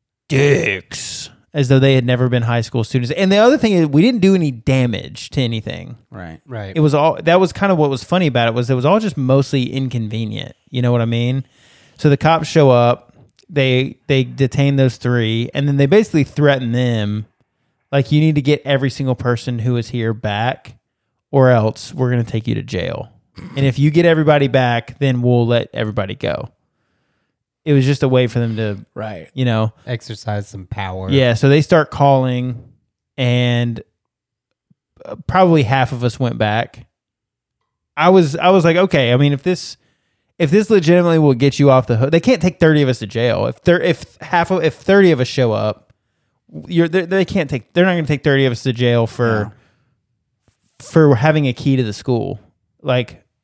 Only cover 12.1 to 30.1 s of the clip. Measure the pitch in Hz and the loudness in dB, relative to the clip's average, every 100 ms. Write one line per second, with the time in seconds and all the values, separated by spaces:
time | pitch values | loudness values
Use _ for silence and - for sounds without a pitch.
12.1 | 143 156 165 151 160 139 123 120 123 _ | 2 2 0 0 2 4 4 4 0 _
13.1 | _ _ _ - 143 131 127 135 - - | _ _ _ -8 -2 0 0 -2 -8 -2
14.1 | 135 123 123 135 - 139 139 131 - 123 | -2 -2 -2 -2 0 0 2 0 0 -2
15.1 | 123 110 113 120 139 143 139 139 202 220 | -2 0 -2 -4 -4 -2 2 4 4 2
16.1 | 156 139 - 147 139 120 120 123 113 104 | 0 -2 0 2 2 -2 -2 0 -2 -2
17.1 | 107 107 _ _ _ _ _ - 139 - | -4 -8 _ _ _ _ _ -4 -4 0
18.1 | 151 160 147 135 143 135 139 135 - 131 | 2 2 0 0 -2 0 -2 -2 -4 -6
19.1 | 123 123 120 - 120 113 120 110 123 113 | -4 -4 -4 -4 -4 -2 -4 -4 -4 -4
20.1 | 110 107 101 120 135 - - _ _ _ | -4 -4 -4 -4 -6 -14 -20 _ _ _
21.1 | _ - 139 127 117 110 - - 139 123 | _ -4 2 4 4 2 -4 -12 -4 -2
22.1 | 123 113 113 117 107 - 92 87 82 - | -2 -2 -4 -4 -6 -6 -6 -6 -8 -14
23.1 | _ _ - - 131 135 131 151 156 170 | _ _ -20 -12 -2 -2 2 2 4 4
24.1 | 160 156 147 135 131 123 117 - - 139 | 4 4 2 2 2 2 -2 -6 -4 -2
25.1 | 123 123 123 117 120 - 120 107 101 98 | 0 2 2 2 0 -2 -8 -6 -6 -8
26.1 | - 101 69 - _ _ _ _ _ _ | -6 -6 -6 -10 _ _ _ _ _ _
27.1 | _ _ _ _ _ 156 143 131 139 135 | _ _ _ _ _ 0 2 2 0 0
28.1 | 127 123 120 117 110 107 101 - - 107 | 0 0 -2 -4 -4 -6 -6 -12 -12 -12
29.1 | 90 80 135 123 110 113 _ - 120 - | -12 -12 -4 -2 0 -2 _ -10 -10 -10